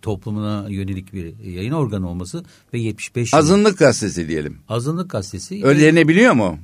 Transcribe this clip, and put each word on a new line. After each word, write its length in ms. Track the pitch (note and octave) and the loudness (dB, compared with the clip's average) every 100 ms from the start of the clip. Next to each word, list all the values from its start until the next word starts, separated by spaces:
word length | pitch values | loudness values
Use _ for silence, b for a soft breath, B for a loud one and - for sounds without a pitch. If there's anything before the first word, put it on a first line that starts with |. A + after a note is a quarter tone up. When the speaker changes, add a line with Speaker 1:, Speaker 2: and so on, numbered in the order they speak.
Speaker 1:
toplumuna 640 | A2 G2 A2+ G#2 G#2 G#2 G#2 | -8 -6 -6 -6 -4 -6 -6
yönelik 440 | G2 G2 F#2+ F#2 | -6 -6 -8 -10
bir 240 | G2 E2 G#2+ | -12 -12 -14
yayın 340 | G#2 F2+ A2 | -14 -8 -4
organı 360 | D#3+ B2 G2 F2+ | -2 -2 -4 -6
olması 360 | F2 F2+ E3+ F3+ b b | -6 -8 -12 -14 b b
ve 40 | B2 | -6
yetmiş 380 | A2+ G#2+ - B2 | -6 -6 -8 -6
beş 160 | A#2 | 2
yıl 60 | D3 | 2
Speaker 2:
Azınlık 400 | D3+ G3+ G#3+ F#3+ | 4 4 4 4
Gazetesi 500 | C#3+ - G2+ D2+ D#2 | 4 4 -2 -4 -4
diyelim. 300 | D#2+ D2 D2 - | -4 -6 -10 -8
Speaker 1:
Azınlık 420 | A2+ C3 E3+ F#3 | -6 -4 -6 -6
Gazetesi. 500 | G#2+ F#2 F#2 - G3 | -8 -8 -12 -12 -2
Speaker 2:
Öyle 160 | C3+ C#3+ | 2 6
denebiliyor 520 | D3+ E3 D#3 F3 A#3+ | 6 6 4 6 6
mu? 260 | C3 F#2+ D#2 | 4 2 -4